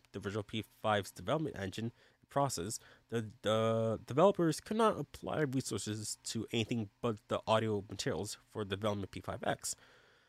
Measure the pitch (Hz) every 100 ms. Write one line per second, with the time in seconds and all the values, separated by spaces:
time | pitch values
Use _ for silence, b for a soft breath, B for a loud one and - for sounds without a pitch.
0 | _ 101 101 107 104 110 - _ 110 104
1 | 95 - 92 151 156 - 98 - 117 b
2 | b b _ 139 139 - 92 - B B
3 | _ 117 107 107 104 110 110 113 113 107
4 | - 131 190 190 165 147 - 214 220 -
5 | 147 - - - 147 131 - 110 - 107
6 | 107 - - 117 - 120 110 120 107 _
7 | 120 107 - 107 - 110 110 104 98 95
8 | - 82 101 - _ 110 101 95 107 104
9 | 95 - - 92 - - - - b b
10 | b b